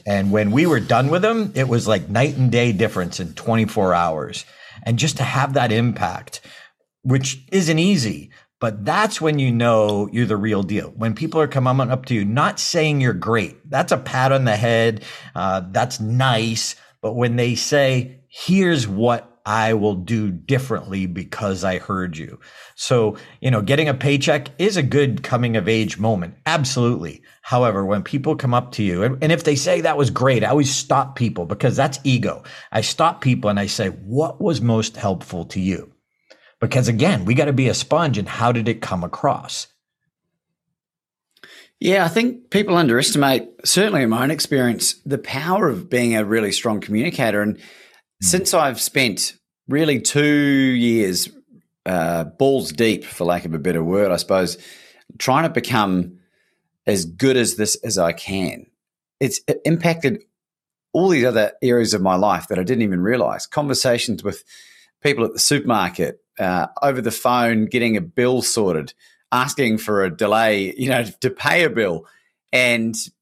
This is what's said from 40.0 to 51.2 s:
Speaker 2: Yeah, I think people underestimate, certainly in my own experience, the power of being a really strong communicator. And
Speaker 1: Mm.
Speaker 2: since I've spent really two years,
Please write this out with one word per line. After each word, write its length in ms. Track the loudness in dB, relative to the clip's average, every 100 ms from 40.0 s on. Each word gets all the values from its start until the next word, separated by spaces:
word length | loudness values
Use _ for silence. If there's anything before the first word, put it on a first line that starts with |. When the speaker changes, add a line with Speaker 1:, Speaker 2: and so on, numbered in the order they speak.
| _ _ _ _ _ _ _ _ _ _ _ _ _ _ -20 -20 -20 _
Speaker 2:
Yeah, 240 | 2 2
I 40 | 2
think 420 | 2 0 -2 _
people 260 | 0 2 4
underestimate, 720 | 4 2 2 2 2 2 -2 -6
certainly 380 | 0 2 2 2
in 80 | 2
my 140 | 2
own 60 | 0
experience, 640 | -2 0 2 2 0 -4 -4 -6
the 120 | -6
power 500 | -4 -6 -2 0 0
of 180 | -2 -2
being 280 | 0 2 2
a 80 |
really 280 | 2 0 0
strong 280 | 0 -2 -2
communicator. 600 | -2 -2 -2 0 0 0
And 160 | -2 -4
Speaker 1:
Mm. 40 | -12 -20 -20 _ _ _
Speaker 2:
since 320 | 0 0 2
I've 280 | 2 2 -2
spent 540 | -4 0 0 0 -6 -8 _ _ -4
really 320 | 0 2 0
two 240 | 0 2
years, 1040 | 2 4 4 4 2 2 2 2 2 -2